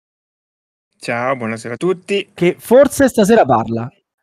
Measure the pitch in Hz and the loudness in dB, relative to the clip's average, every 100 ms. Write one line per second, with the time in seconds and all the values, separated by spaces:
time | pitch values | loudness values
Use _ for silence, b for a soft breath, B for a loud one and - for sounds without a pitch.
0 | _ _ _ _ _ _ _ _ _ _ | _ _ _ _ _ _ _ _ _ _
1 | - 120 127 135 113 113 113 120 175 180 | -8 -6 -4 -6 -6 -10 -10 -6 -4 -4
2 | - 202 - - 175 - - 247 277 - | -4 -6 -6 -4 -4 -4 2 4 4 2
3 | 269 - 196 226 139 117 110 113 120 - | 0 2 2 4 4 0 -2 -6 -8 -14
4 | _ _ | _ _